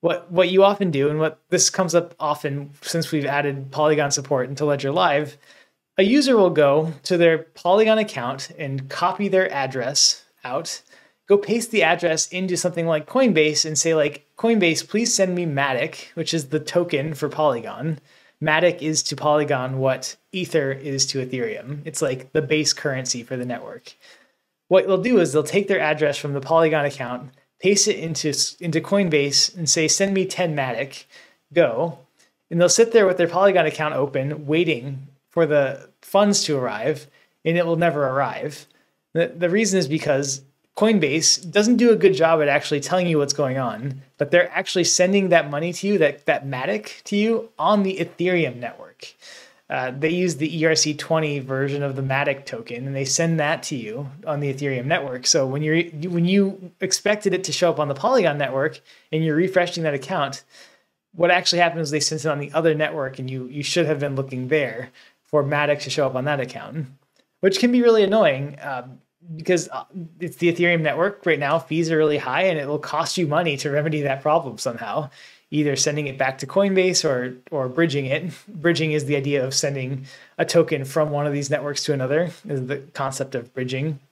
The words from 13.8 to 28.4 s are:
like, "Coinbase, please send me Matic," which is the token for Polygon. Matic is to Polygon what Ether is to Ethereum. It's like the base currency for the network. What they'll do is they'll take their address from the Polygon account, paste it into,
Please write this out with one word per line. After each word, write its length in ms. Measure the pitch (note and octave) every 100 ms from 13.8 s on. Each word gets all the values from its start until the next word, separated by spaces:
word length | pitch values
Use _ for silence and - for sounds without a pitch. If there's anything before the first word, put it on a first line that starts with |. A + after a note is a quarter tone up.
| E3
like, 300 | D#3+ D3 D3 _ _
"Coinbase, 500 | A#3 A3+ F3 D#3+ -
please 260 | G#3 A#3
send 200 | - F#3
me 100 | F3+
Matic," 600 | F3 C#3 C#3 B2+ D#3 - -
which 180 | - D#3+
is 140 | E3 C3+
the 140 | D3+
token 520 | D3+ F3 F3 D3 D3+
for 160 | D3+ D3
Polygon. 680 | D3 D3+ A#2+ A2 - D#3 D#3 _ _ _ _
Matic 380 | D#3 D#3 F3 D#3
is 220 | D3+ D#3
to 140 | - C#3+
Polygon 640 | D3+ D3+ D3 C#3 B2+ C3
what 380 | C3 B2+ - - _
Ether 400 | F#3 F3+ D#3+ C#3
is 320 | C3+ C#3 C3+ C3
to 120 | C3+
Ethereum. 640 | B2+ B2+ A#2 G#2+ A#2+ D3
It's 160 | C#3+ D3+
like 320 | D3 C3 C3+
the 80 | D#3
base 320 | C#3+ D#3 D3
currency 500 | - D3+ C3 C3 A#3
for 140 | A#3 C3
the 80 |
network. 480 | B2 A#2+ - - - - - - _ _ _ _ _
What 180 | F#3 F#3+
they'll 160 | F#3+
do 160 | G3+ A#3+
is 140 | E3
they'll 100 | C#3+
take 260 | D3 F#3+ G3+
their 120 | G3
address 360 | D3+ D3+ D3 C#3+
from 160 | D3
the 80 | C#3
Polygon 460 | C3 E3 E3 D#3 C#3+
account, 440 | - A#2+ B2 C3 _ _ _
paste 280 | F#3 G3+ G#3+
it 100 | G3
into, 300 | D#3+ D#3+ D#3 C#3+